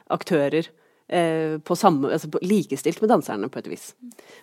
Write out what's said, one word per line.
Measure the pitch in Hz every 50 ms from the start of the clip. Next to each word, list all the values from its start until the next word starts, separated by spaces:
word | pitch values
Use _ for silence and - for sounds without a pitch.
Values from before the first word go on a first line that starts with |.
| _ - -
aktører, | 170 - - 180 151 143 139 143 160 165 - - _ _ _ _ _ _ -
eh, | - 180 170 165 160 160 160 156 156 151 -
på | - 175 170
samme, | - 196 165 139 139 135 -
altså | 160 - 156 165
på, | - -
likestilt | 180 214 202 160 - 135 135 - 151 170 - 214
med | 214 240
danserne | 170 143 - - 104 98 127 -
på | -
et | - -
vis. | - - - - - _ 254 240 - - - - - -